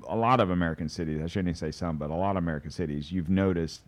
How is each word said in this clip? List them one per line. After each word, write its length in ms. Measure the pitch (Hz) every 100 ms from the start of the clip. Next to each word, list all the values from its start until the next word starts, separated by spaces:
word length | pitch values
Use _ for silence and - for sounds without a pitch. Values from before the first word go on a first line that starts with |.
| -
a 60 | 101
lot 260 | 113 127
of 80 | 98
American 400 | 90 85 80 80
cities, 320 | - 80 78
I 40 | 82
shouldn't 300 | 101 90 82
say 140 | 80
some, 260 | 76 87 80
but 120 | 73
a 60 | 82
lot 160 | 98
of 60 | 95
American 340 | 85 76 76
cities, 400 | - 82 73 76
you've 180 | 92 82
noticed 520 | 95 98 85 80 -